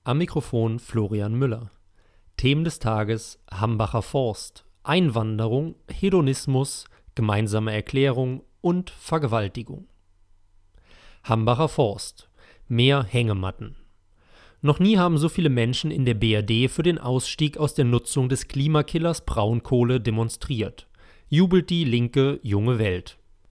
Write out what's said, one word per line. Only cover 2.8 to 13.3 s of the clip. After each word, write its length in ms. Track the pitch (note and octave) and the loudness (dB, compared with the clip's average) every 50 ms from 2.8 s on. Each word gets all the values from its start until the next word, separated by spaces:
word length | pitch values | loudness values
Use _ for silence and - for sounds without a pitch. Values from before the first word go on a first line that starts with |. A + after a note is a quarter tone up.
Tages: 640 | - A#2 A2 G#2+ G#2+ G#2 A2+ A2 - - - _ _ - | -2 -2 0 0 0 -2 -2 -4 -6 -12 -18 _ _ -16
Hambacher 520 | - F#2+ G#2+ A2+ A#2 G#2+ A2 G2+ - A#2 | -6 -2 -2 0 0 0 -2 0 -2 -4
Forst, 640 | G2+ - - C#3 C3 A2+ G#2+ - - - _ - _ - _ _ | -4 -2 -2 -2 -2 -2 -4 -6 -12 -16 _ -20 _ -20 _ _
Einwanderung, 920 | _ - D3 F#3 F3+ D3+ A2 A#2 A2 A2 A2 G#2+ A2 A2+ A2+ C3+ D3+ E3 - _ _ - | _ 0 2 2 2 2 2 0 -2 -2 -2 -2 -2 0 0 -2 -2 -4 -10 _ _ -14
Hedonismus, 920 | - - - G3 F#3+ F#3 D#3 C3+ C3+ - - C#3+ C3+ C3 C#3 C#3 - - - - - _ _ - _ | -8 -2 0 2 2 4 2 2 0 -2 -2 0 0 0 0 -2 -6 -12 -14 -18 -20 _ _ -12 _
gemeinsame 580 | - A2+ G#2+ G#2 G2+ A2+ G#2 G#2 G#2+ G#2+ A2 | -2 0 0 2 0 0 0 0 -2 -2 -2
Erklärung 680 | G#2+ G#2+ G#2 - - C3+ C3+ C#3 B2+ B2 C3 B2+ B2+ C3 - _ _ _ | -4 -4 -6 -2 0 0 2 2 2 0 -2 -4 -4 -8 -12 _ _ _
und 300 | - F3 F3 F3+ F3+ - | -2 0 0 0 -4 -8
Vergewaltigung. 1000 | - - - - E3 D#3+ D3 A#2+ A2+ A2+ G#2 G2 - B2 A#2 - - - F#3+ _ _ _ _ _ _ _ _ _ - _ _ _ _ - _ _ _ - _ _ - - - - - _ _ | -14 -18 -8 -4 -4 -2 -2 0 -2 -2 -2 -4 -6 -10 -12 -12 -14 -16 -16 _ _ _ _ _ _ _ _ _ -20 _ _ _ _ -20 _ _ _ -20 _ _ -20 -20 -20 -20 -20 _ _
Hambacher 440 | - A#2 A2+ A2 A2+ A#2+ A#2+ D#3+ D3+ | -2 0 0 2 0 2 2 0 -2
Forst. 600 | - - C#3 G#2+ G2 - - - - - - _ _ _ - - - _ - _ | 0 0 0 0 0 -6 -10 -14 -16 -18 -20 _ _ _ -20 -20 -20 _ -8 _
Mehr 340 | A#2+ A#2 A#2+ C3 C#3 C#3+ B2+ | 2 4 4 4 4 2 0
Hängematten. 720 | F#2+ - B2 A#2+ A2 | 0 0 0 0 0